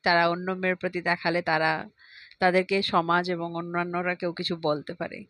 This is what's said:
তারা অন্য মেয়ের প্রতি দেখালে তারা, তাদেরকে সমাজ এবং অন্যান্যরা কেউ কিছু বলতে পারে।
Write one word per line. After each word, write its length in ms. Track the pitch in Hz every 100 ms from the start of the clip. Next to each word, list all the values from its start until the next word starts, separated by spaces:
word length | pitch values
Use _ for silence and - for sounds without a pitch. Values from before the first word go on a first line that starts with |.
তারা 260 | 185 175 170
অন্য 240 | 170 180
মেয়ের 240 | 185 185 185
প্রতি 260 | 185 180
দেখালে 400 | 175 175 175 175
তারা, 460 | 170 160 160 156 214 _ - - - -
তাদেরকে 440 | 185 185 185 196
সমাজ 480 | 196 185 165 175 180
এবং 240 | 175 170
অন্যান্যরা 600 | 170 170 175 175 175 180
কেউ 180 | 175 175
কিছু 240 | 170 180 170
বলতে 380 | 160 147 -
পারে। 300 | 175 - -